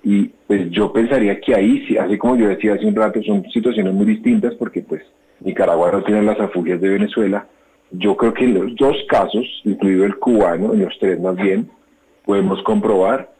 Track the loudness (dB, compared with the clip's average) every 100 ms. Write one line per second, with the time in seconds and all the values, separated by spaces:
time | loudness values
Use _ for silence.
0 | 0 0 0 _ -2 -2 0 -2 0 0
1 | 0 2 0 -2 0 2 2 0 0 -2
2 | 0 -2 0 2 2 0 -2 0 0 0
3 | 0 -2 -2 -2 -2 -2 -2 0 -2 0
4 | 0 0 2 2 0 -4 -8 -8 -8 -10
5 | -10 _ _ _ -8 0 2 2 2 0
6 | 0 2 2 0 -2 -2 -2 0 0 0
7 | 0 0 0 -2 -6 _ _ _ _ -4
8 | -2 2 0 2 2 2 -2 0 0 0
9 | 0 0 0 -2 -6 -6 -4 0 0 2
10 | 2 0 2 2 2 0 0 0 -2 -2
11 | -2 0 -2 -2 0 0 -4 _ _ _
12 | _ _ -2 0 0 -2 -2 0 2 2
13 | 2 0 -6